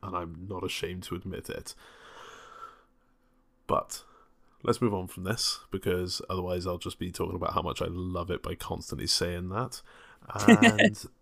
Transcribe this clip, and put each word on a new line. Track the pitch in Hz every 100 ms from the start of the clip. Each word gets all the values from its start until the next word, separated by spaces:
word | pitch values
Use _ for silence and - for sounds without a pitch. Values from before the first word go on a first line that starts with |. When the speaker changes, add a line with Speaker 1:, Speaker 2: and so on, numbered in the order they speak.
Speaker 1:
and | 92 90
I'm | 85 82 95
not | 92
ashamed | 92 - 80 92
to | - 90
admit | 95 - -
it. | - - - - - - - - - - - - - _ _ _ _ _ _ _ _ -
But | - - - - - - _ _ _
let's | - 120
move | 120
on | 101 92
from | -
this, | 92 - - - -
because | 95 101 90 90 - -
otherwise | 95 90 90 90
I'll | 87
just | - -
be | 90
talking | - 87 92
about | 87
how | -
much | 80 -
I | 82
love | 87 90 90 90
it | 90
by | -
constantly | 85 - 87 - - -
saying | - 87 87 90
that. | 101 123 - -
Speaker 2:
<laughs> | - - - -
Speaker 1:
And | 101 104 214 233 214 226 107 - -